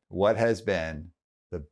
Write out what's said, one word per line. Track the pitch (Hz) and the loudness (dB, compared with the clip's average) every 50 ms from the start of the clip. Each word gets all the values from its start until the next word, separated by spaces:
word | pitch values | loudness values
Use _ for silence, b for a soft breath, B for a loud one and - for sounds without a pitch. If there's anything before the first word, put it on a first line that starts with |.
| _ - | _ -8
What | 95 90 98 104 113 101 | -2 2 4 4 4 4
has | 117 117 113 95 | 2 2 2 0
been | - 104 98 87 80 80 80 76 80 85 - _ _ _ _ _ _ _ - | -2 -2 -2 -2 -2 -4 -6 -10 -12 -16 -18 _ _ _ _ _ _ _ -12
the | 85 73 - | -12 -10 -4